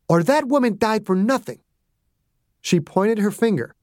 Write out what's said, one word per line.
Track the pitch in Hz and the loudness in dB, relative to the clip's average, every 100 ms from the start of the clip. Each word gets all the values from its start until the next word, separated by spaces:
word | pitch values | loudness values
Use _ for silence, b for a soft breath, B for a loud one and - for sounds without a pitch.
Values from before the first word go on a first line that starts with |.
| - | 0
or | 170 | 0
that | 165 294 269 | 2 0 2
woman | 285 240 196 | 0 0 0
died | 220 220 214 | -2 -2 -2
for | 185 | -2
nothing." | 214 262 - 113 _ _ _ _ _ _ _ _ _ _ | 0 -2 -4 -18 _ _ _ _ _ _ _ _ _ _
She | - 175 | -2 -2
pointed | 160 185 208 220 | 0 -2 0 0
her | 202 | -2
finger | - 226 170 - _ | 0 0 0 -6 _